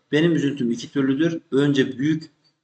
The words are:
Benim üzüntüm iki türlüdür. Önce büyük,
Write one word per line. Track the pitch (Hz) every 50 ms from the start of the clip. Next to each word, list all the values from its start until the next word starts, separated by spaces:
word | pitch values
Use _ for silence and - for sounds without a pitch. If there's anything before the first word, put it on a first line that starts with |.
| _ _
Benim | 143 151 165 170 160
üzüntüm | 135 139 139 - 131 120 117
iki | 117 113 - -
türlüdür. | - 139 135 135 135 139 165 165 165 - - _
Önce | - 135 143 147 135 131 123 - - 117
büyük, | 139 156 160 156 - - _ _ _ _ _ _